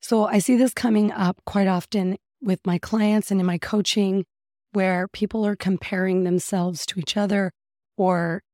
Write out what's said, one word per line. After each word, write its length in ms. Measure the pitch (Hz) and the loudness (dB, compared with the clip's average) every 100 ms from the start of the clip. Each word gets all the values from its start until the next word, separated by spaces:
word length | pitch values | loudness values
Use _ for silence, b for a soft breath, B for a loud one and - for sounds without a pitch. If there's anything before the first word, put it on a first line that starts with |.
So 240 | - 226 214 | 0 2 4
I 120 | 208 | 2
see 180 | 185 247 | 4 4
this 200 | 254 - | 4 2
coming 360 | 247 214 208 | 0 2 2
up 300 | 220 180 185 - | 2 0 -2 -4
quite 200 | 202 196 | 0 2
often 500 | 180 - 208 185 190 _ _ | 0 -2 -2 -2 -4 _ _
with 200 | 247 185 | -4 -2
my 140 | - 175 | 0 -2
clients 540 | - 220 208 214 208 | -2 0 2 2 2
and 80 | 196 | 0
in 60 | 180 | 0
my 100 | 175 | -2
coaching, 640 | - 214 202 - 196 190 185 _ _ _ _ | -2 -2 0 0 0 0 -4 _ _ _ _
where 360 | 208 190 180 185 | -2 0 0 -2
people 360 | - 214 220 208 | -4 -4 -2 -2
are 80 | 208 | -2
comparing 720 | 190 185 - 190 190 185 180 | -2 -2 -4 -2 0 0 0
themselves 600 | 180 - 196 175 175 - | 0 -2 -2 -2 -4 -8
to 140 | - | -8
each 180 | 160 - | -4 -2
other 340 | 208 202 190 - _ _ _ - | 0 0 -2 -6 _ _ _ -2
or 460 | 185 180 170 165 _ | 0 0 -2 -4 _